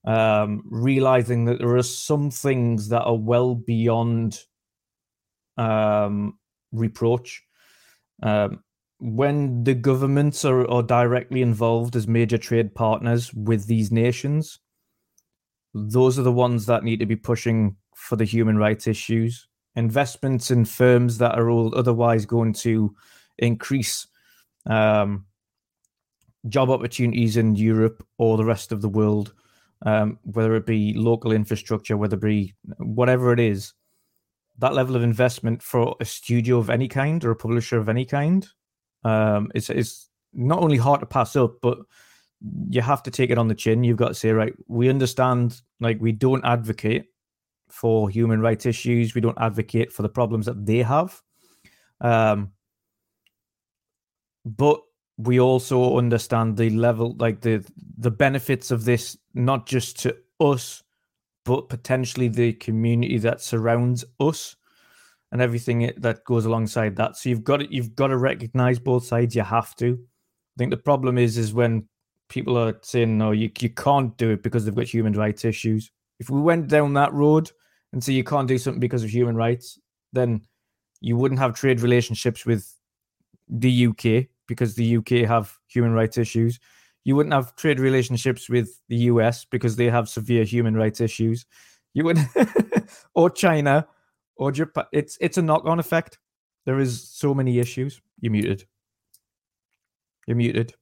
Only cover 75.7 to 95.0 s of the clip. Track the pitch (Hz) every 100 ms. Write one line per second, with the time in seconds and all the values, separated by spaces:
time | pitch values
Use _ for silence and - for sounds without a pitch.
75.7 | 110 - _ _ _ 120 139 156 170 139
76.7 | 151 143 143 143 143 147 156 160 _ _
77.7 | _ _ 131 123 131 123 147 127 131 131
78.7 | 117 120 123 110 117 120 113 117 120 -
79.7 | - _ _ _ 127 123 110 _ _ _
80.7 | _ _ _ - 117 131 135 131 117 135
81.7 | 127 120 120 120 113 123 113 - 110 -
82.7 | _ _ _ _ _ _ _ _ 117 127
83.7 | 123 120 104 117 113 131 _ _ 117 120
84.7 | 110 117 117 107 123 110 117 104 - _
85.7 | 127 117 113 110 - 113 113 117 120 _
86.7 | _ _ _ - 139 151 143 120 - 160
87.7 | 131 131 131 123 120 131 123 - 123 107
88.7 | - _ 120 120 117 113 120 - 123 120
89.7 | 110 120 117 110 - 107 117 107 117 113
90.7 | 110 110 107 113 - 113 117 - _ _
91.7 | _ _ 135 165 165 135 - 233 233 -
92.7 | - - - _ - 170 - 185 156 143
93.7 | 143 156 _ _ _ _ - 135 135 160
94.7 | - - 151